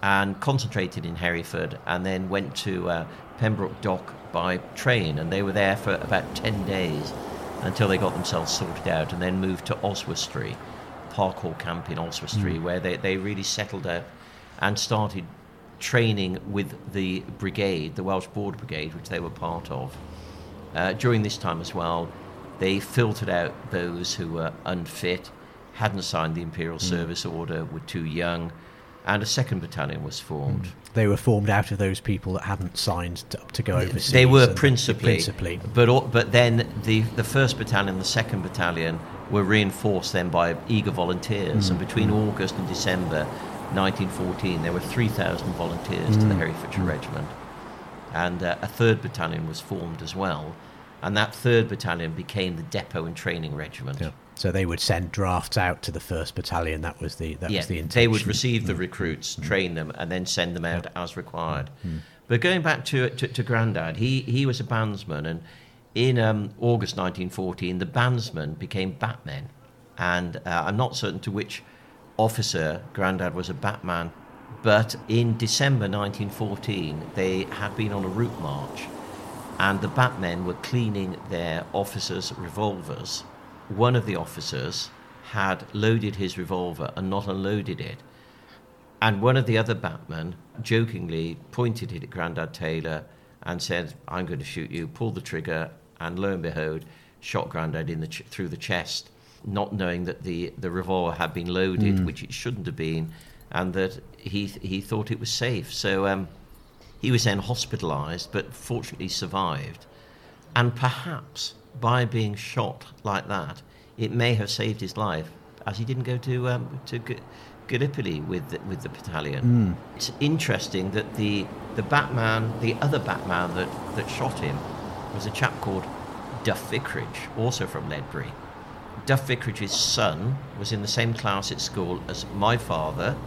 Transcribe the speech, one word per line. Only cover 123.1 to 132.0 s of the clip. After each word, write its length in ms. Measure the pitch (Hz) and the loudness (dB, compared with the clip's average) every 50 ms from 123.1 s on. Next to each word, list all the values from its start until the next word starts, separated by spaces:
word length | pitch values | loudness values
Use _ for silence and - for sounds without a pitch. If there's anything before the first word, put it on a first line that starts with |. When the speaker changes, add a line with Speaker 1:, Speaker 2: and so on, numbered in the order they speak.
| 92 - - 95 90 87 90 87 82 | -2 -2 -2 0 0 0 0 0 0
Speaker 1:
that, 140 | 90 90 - - - - - - | -2 -2 -2 -4 -8 -8 -6 -4
that 120 | 110 104 - | -4 -4 -4
shot 280 | - - 123 127 - - | -4 -2 -2 -4 -2 -2
him 160 | - 76 69 71 - - - - - - - - - - - | -4 -2 -2 -4 -6 -6 -8 -8 -8 -8 -8 -8 -8 -8 -6
was 120 | 104 101 | -6 -6
a 40 | 104 | -4
chap 300 | 104 - 135 117 - - | -2 0 0 0 0 -2
called 240 | - 107 98 95 90 - - - - - - - - - - 117 - | -2 -2 -2 -2 -2 -4 -10 -10 -10 -10 -10 -10 -10 -10 -10 -4 0
Duff 260 | 113 98 - - - | 0 0 0 -2 -4
Vicarage, 500 | - 110 - - - - 60 - - - - - - | -4 -2 -2 -2 -4 -6 -6 -6 -8 -10 -10 -10 -4
also 300 | - 110 120 127 - - | 0 0 0 0 0 -4
from 220 | 92 - 69 71 73 | -4 -4 -6 -6 -4
Ledbury. 440 | 76 73 69 - - 78 67 - - - - - - - - - - - - - - - - | -6 -6 -6 -6 -6 -8 -6 -8 -10 -12 -14 -16 -14 -16 -16 -16 -14 -16 -14 -14 -14 -12 2
Duff 220 | - 135 131 - | 2 2 2 4
Vicarage's 460 | - 127 - - 120 110 - 107 98 - | 2 0 0 0 -4 -4 -2 -4 -2 0
son 640 | - - - - - 113 95 78 78 92 117 135 139 - - - - | 2 2 2 4 4 4 2 2 2 0 0 0 0 -2 -8 -8 -6
was 140 | 101 104 113 | -4 -2 -2
in 100 | 104 101 | -2 -2
the 60 | 104 | 0
same 240 | - - 117 117 117 | 0 2 2 2 2
class 360 | 113 - 110 98 98 98 - | 0 0 0 0 2 0 -2
at 100 | - - | -4 -4
school 400 | - - - 104 90 85 90 87 | -4 -4 -2 -2 0 0 -2 -4